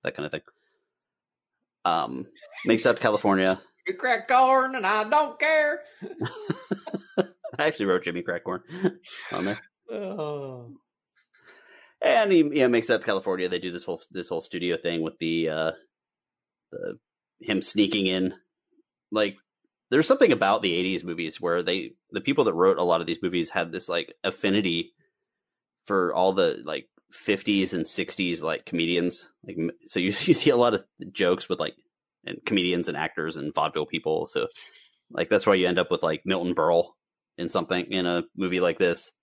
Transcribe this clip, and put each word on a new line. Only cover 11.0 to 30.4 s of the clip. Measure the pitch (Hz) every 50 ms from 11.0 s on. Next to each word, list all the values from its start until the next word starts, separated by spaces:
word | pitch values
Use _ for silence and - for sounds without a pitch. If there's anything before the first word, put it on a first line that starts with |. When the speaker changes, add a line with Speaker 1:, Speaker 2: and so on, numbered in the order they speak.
| _ _ _ _ _ _ _ _ _ - - - _ - - - - _ _ _
Speaker 1:
And | - - 269 233 214 202
he, | 190 165
you | 156 147
know, | 143 147 131 123
makes | 120 117 110 -
it | 120
out | 107
to | -
California. | - 101 95 - 101 92 92 92 90
They | 90 90
do | 90 90
this | 85 85 -
whole, | - 87 - - _
this | - 92 85 -
whole | 90 80
studio | - - - 87 87 90 85
thing | 80 - 87 85 82
with | 80 80 - _
the, | 82 82 82 82 82 80
uh, | 78 80 80 82 82 - _ _ _ _ _ _ _ _ _ _ _ _ _ _ _ _ _ _
the, | - - 85 - 98 110 _ _ _ _ _ _ _ _
him | - 110 104 92
sneaking | - - - 107 104 98 - 104 95
in. | 92 92 92 92 92 - - _ _ _ _ _ _ _ _ _ _ _ _ _ _
Like, | 104 107 107 101 98 _ _ _ _ _ _ _ _ _ _ _
there's | 123 143 156
something | - 269 277 269 196
about | 131 104 104 98 104 110
the | - 95 85
eighties | 90 92 92 95 85
movies | 85 87 82 85 82 80 - -
where | 87 87 85 87
they, | 87 85 90 95 82 - - _ _ _
the | - 101
people | - - 135 151 131
that | 110 85
wrote | 82 90 98 92 73
a | 90
lot | 85 82 82
of | 85
these | 82 85 -
movies | - 90 90 87 80 -
had | - 95 85 85
this, | 82 92 - -
like, | 87 87 80 - - _
affinity | - 98 87 - - 101 98 104 101 92 85 85 82 - _ _ _ _ _ _ _ _ _ _ _ _ _ _ _ _ _ _ _
for | - 101 95 90 85 -
all | - 90 95 95
the, | 95 90 82 71 - 60
like, | 76 78 69 - _ _ _ _ _
fifties | - - - - 104 95 - - 101 98 95 87
and | - 87 80 -
sixties, | - - 90 - - - 95 87 85 80
like, | 76 80 78 - -
comedians. | - - 85 82 85 87 87 87 90 87 - - _ _ _ -
Like, | - 87 85
m-, | 82 82 - _ _
so | - - 101
you, | 90 98
<laughs> | 101 -
you | - - 165
see | -